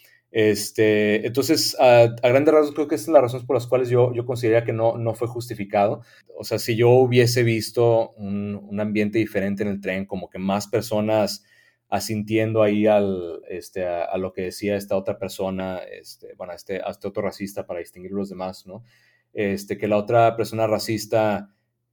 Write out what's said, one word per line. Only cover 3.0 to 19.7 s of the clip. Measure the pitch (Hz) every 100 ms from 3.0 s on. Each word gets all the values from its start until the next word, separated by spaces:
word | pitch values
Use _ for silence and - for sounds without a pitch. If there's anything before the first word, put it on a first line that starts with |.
| -
son | 151
las |
razones | 123 127 -
por | 131
las | -
cuales | 127 123
yo, | 123 120
yo | 120
consideraría | 120 120 117 117
que | 117
no, | 113 113 117
no | 117 107
fue | 117
justificado. | 120 - 101 98 104 104 147 - _ _ -
O |
sea, | 104 110
si | - 110
yo | 120
hubiese | 127 127 123 117 120
visto | 117 113 104 - 120 113 113
un, | - 101 101 101 101 -
un | 104
ambiente | 107 104 104 113
diferente | 107 101 98 98
en | 104
el | 98
tren, | 95 95 98
como | 95 87
que | 92
más | 95 101 -
personas | 110 - 107 107 110 101 - _ _ _ _ -
asintiendo | 101 - 107 107 110 110 110
ahí | 104 104 107
al, | 104 101 92 87 82 -
este, | 90 - 95 90
a, | 85 -
a | 95
lo | 92
que | -
decía | 92 - 101 101
esta | 101 98
otra | 95 98
persona, | 95 - 95 95 95 92
este, | - 98 - - - -
bueno, | 92
a | 87
este, | - 95
a | -
este | 95 101
otro | 107
racista | 98 - 98 98 95
para | 87
distinguir | 82 90 92
los | 98 98
demás, | 92 92 92 90
¿no? | 104 - _ _ _ _
Este, | - 101 98 -